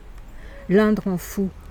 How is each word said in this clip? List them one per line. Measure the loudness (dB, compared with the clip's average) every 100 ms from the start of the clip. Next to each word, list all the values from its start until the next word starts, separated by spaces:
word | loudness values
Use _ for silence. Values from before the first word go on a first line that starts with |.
| -16 -16 -16 -16 -14 -12 4
L'Inde | 6 6 4
rend | 0 -4
fou », | -4 -2 -2 -4 -8